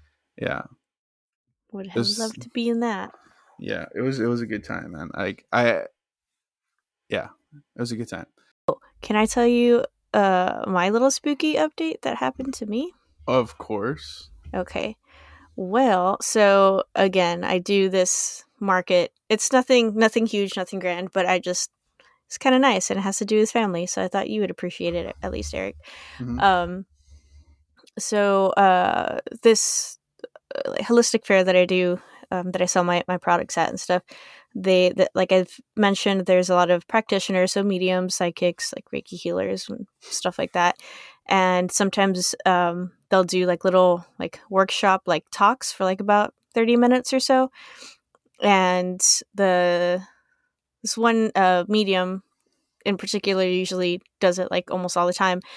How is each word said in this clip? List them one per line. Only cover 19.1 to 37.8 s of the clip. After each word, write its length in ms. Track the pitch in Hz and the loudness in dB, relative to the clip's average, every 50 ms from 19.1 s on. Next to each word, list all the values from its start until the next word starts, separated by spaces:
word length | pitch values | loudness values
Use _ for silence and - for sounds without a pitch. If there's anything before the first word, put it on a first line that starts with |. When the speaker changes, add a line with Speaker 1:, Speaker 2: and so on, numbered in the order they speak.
| - _ _ - | -4 _ _ -2
Speaker 2:
It's 240 | 214 214 - - - | -2 -2 0 2 2
nothing, 420 | 254 254 - 262 247 233 220 208 | 2 2 4 4 4 4 2 2
nothing 280 | 220 226 220 - 240 220 | 2 2 2 2 2 0
huge, 300 | 220 - 208 202 190 - | 0 0 -2 -2 -2 -4
nothing 220 | 196 185 - - 190 | -6 -8 -6 -6 -6
grand, 340 | 185 180 175 175 180 190 - | -4 -4 -4 -4 -6 -4 -2
but 140 | 196 180 | -2 0
I 120 | 180 185 180 | 0 0 -2
just, 320 | 165 180 180 - - - _ _ _ _ _ _ _ _ _ _ _ | -2 -4 -6 -6 -6 -8 _ _ _ _ _ _ _ _ _ _ _
it's 120 | _ - - | _ -12 -4
kinda 200 | - 269 254 254 | 0 2 4 4
nice, 320 | 269 269 226 190 180 - | 4 4 2 0 -2 -4
and 80 | 190 190 | -4 -4
it 40 | 190 | -4
has 160 | 196 196 - | -4 -4 -4
to 60 | 208 | -4
do 120 | 202 220 214 | 0 2 2
with 120 | 214 220 | 2 2
family, 360 | - 240 226 202 180 170 175 | 0 0 -2 -2 -2 -4 -6
so 160 | 180 - - 190 | -6 -6 -6 -6
I 60 | 185 | -4
thought 220 | - 196 190 - | -4 -4 -4 -4
you 100 | 214 214 | -4 -4
would 100 | 208 185 | -4 -6
appreciate 440 | 190 - - 180 - - 180 175 170 | -6 -8 -10 -10 -8 -6 -6 -6 -6
it, 200 | 175 165 - - - - | -6 -6 -8 -10 -12 -10
at 80 | - - | -10 -8
least, 220 | - 104 - - | -8 -8 -8 -8
Eric. 220 | 80 92 101 - - - - - - - - - - | -8 -8 -8 -10 -12 -18 -20 -20 -20 -20 -20 -16 -12
Speaker 1:
Mm-hmm. 220 | 127 123 117 - | -10 -8 -4 0
Speaker 2:
Um, 460 | - 196 190 180 175 175 180 185 190 - _ _ _ _ - - _ _ _ - - _ _ _ _ _ _ _ _ _ _ - | 2 2 2 2 0 -4 -8 -10 -14 -16 _ _ _ _ -20 -20 _ _ _ -20 -20 _ _ _ _ _ _ _ _ _ _ -12
so, 500 | - - 220 208 202 202 196 196 196 190 | -8 -2 0 0 2 2 2 2 2 2
uh, 680 | - - 202 190 185 180 180 - - - - - - - - - - 233 - | 4 4 6 6 6 4 2 2 0 -2 -2 -4 -6 -6 -8 -10 -8 2 4
this, 560 | 233 220 214 - - - - - - - - _ _ _ _ - - - - _ - - | 4 4 4 2 -2 -2 -4 -6 -6 -10 -18 _ _ _ _ -20 -20 -20 -20 _ -12 -8
uh, 160 | - - - | -8 -6 -6
like, 100 | - - 208 | -6 -6 -2
holistic 400 | - 233 240 233 - - 220 - | 2 4 4 4 4 0 -2 0
fair 180 | - 208 190 185 | 2 2 4 4
that 120 | 185 185 | 4 4
I 100 | 180 180 | 4 4
do, 340 | 180 185 185 180 180 175 185 - - - - - - | 4 2 0 0 0 0 -2 -6 -12 -20 -20 -12 -8
um, 220 | 185 185 180 185 180 | -6 -6 -6 -6 -4
that 100 | 185 185 | -2 -2
I 40 | |
sell 180 | 180 - 190 180 | 0 0 0 2
my, 200 | 175 175 175 - | 2 0 0 -2
my 120 | - 180 175 | -2 -4 -4
products 400 | - - 175 175 - - - - | 0 0 0 0 0 -2 -2 -2
at 100 | 165 - | -2 -2
and 100 | - - | -2 -6
stuff, 220 | - - 180 180 - _ - - - - - - _ _ - | -4 -2 -2 -2 -2 _ -16 -20 -20 -20 -20 -20 _ _ -12
they, 360 | 202 185 190 185 180 180 180 | -4 0 2 4 4 4 4
the, 200 | - - 185 - - | 4 2 0 0 0
like 180 | - 185 175 190 | 0 0 2 2
I've 220 | 185 185 - - - - _ _ | 2 2 0 -6 -16 -20 _ _
mentioned, 480 | - 214 196 196 - - 208 196 190 180 | 0 2 2 2 2 0 0 -2 0 2
there's 220 | 185 185 180 180 180 | 2 2 2 4 4
a 40 | 185 | 2
lot 160 | 180 180 170 | 2 4 4
of 160 | 180 175 - - | 2 0 0 -2
practitioners, 640 | - 226 220 - - 196 - - 196 185 185 185 - | -2 -2 0 0 -2 -2 -2 0 0 0 0 0 0
so 100 | 202 196 | 0 -2
mediums, 520 | 202 196 180 | -2 -2 0